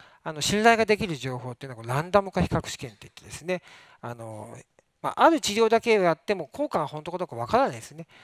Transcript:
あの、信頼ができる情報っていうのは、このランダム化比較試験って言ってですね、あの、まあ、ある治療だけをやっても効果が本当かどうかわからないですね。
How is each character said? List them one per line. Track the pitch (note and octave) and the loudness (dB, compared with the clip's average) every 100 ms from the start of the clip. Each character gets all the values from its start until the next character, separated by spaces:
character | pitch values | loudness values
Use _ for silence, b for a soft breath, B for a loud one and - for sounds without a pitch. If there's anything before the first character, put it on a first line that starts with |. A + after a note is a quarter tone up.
| b b | b b
あ | D#3+ | -12
の、 | D#3 | -6
信 | C#3+ G3+ | -2 4
頼 | A3+ A3+ | 6 6
が | A3 | 4
で | G#3 | 2
き | G#3 | 0
る | D3 | -4
情 | C3 B2 | -6 -8
報 | B2 | -10
っ | A#2+ | -12
て | C3+ | -14
い | |
う | |
の | A#2 | -12
は、 | |
こ | A#2 | -4
の | |
ラ | C3 | -2
ン | F3 | 2
ダ | G3 | 2
ム | G3 | 2
化 | F3+ | 0
比 | E3+ | 0
較 | F3 - | 0 -4
試 | - | -10
験 | C3 | -12
っ | |
て | G#2 | -14
言 | - | -20
っ | |
て | - | -20
で | - | -18
す | - | -12
ね、 | D#3+ F3+ B B B B | -4 -4 B B B B
あ | A#2+ A#2+ | -14 -12
の、 | A2+ G#2+ A2+ A#2+ - _ _ _ | -12 -12 -14 -16 -20 _ _ _
ま | D3 | -4
あ、 | - C4 | 4 6
あ | |
る | D#4+ | 6
治 | G3+ | 0
療 | G#3 A3+ | 2 4
だ | A3+ | 4
け | A#3 A3 | 4 4
を | |
や | F3+ | 4
っ | D#3+ - | 2 -2
て | |
も | G3 D3+ | -4 -4
効 | - C#4+ | -6 -4
果 | F#3 | -2
が | C#3+ | -4
本 | D3+ | -6
当 | D3+ | -10
か | F3 | -8
ど | F3+ | -8
う | |
か | A#2 | -8
わ | A#2 | 0
か | A3+ | 0
ら | C4+ | 0
な | |
い | A#2+ | -4
で | |
す | - | -12
ね。 | D3+ E3 B | -16 -18 B